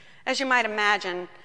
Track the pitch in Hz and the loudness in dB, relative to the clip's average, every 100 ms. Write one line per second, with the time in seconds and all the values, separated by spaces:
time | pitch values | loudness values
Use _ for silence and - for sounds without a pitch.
0 | - - - 262 269 247 226 214 208 208 | -20 -12 -4 -2 2 2 2 0 2 2
1 | 190 180 180 - | 0 -6 -8 -14